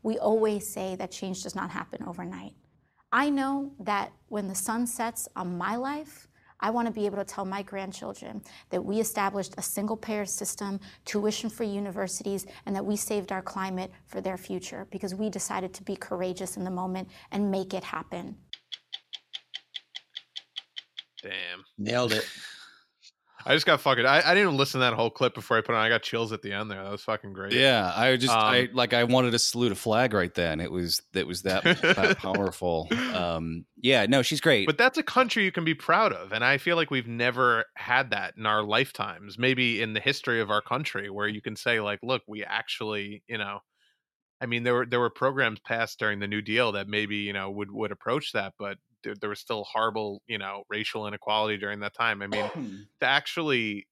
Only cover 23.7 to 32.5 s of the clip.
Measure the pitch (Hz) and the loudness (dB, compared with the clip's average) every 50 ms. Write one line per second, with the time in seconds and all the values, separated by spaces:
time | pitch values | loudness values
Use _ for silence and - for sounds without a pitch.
23.7 | 156 139 - 143 131 120 117 131 139 160 - 151 180 196 208 185 143 135 139 - | 4 4 6 4 4 6 6 6 6 6 8 6 6 6 6 4 4 2 2 2
24.7 | - 135 127 123 113 113 117 113 - - 135 120 - 117 107 - 117 113 107 - | 2 2 2 4 4 2 0 0 2 2 2 2 2 -2 -2 2 2 2 4 2
25.7 | 120 110 110 113 117 113 - - - 113 113 107 110 104 - 101 98 101 107 110 | 2 2 4 4 4 2 2 -2 -2 -2 -2 -2 -4 -8 -6 -6 -6 -6 -6 -6
26.7 | 104 95 95 98 101 104 - - 110 107 - 101 95 92 95 98 117 123 135 135 | -8 -10 -8 -8 -8 -8 -4 -4 -4 -4 -4 -12 -10 -10 -4 0 2 6 6 6
27.7 | 127 113 95 90 82 101 117 131 131 123 123 127 117 113 107 107 120 123 127 123 | 6 6 4 2 2 4 4 4 6 4 4 4 4 6 6 6 6 4 4 2
28.7 | 120 127 123 110 120 120 120 120 127 127 127 123 117 117 - - - 123 123 117 | 2 0 2 4 4 4 4 6 6 6 6 4 4 4 2 2 2 2 2 2
29.7 | 98 - - 117 107 113 127 123 107 101 90 87 - - 87 82 78 78 87 - | 2 0 0 2 4 4 4 4 4 2 2 2 0 0 0 0 0 -2 -2 -4
30.7 | - 90 87 85 - - _ _ - 92 90 - 90 90 92 95 92 95 - 170 | -2 -2 -2 0 -2 -2 _ _ -4 -2 -2 -2 -4 -4 -2 0 0 2 4 4
31.7 | 180 - - 165 156 - 95 90 95 - - - 95 98 101 92 | 4 4 6 4 4 6 6 2 2 2 0 -2 0 0 0 0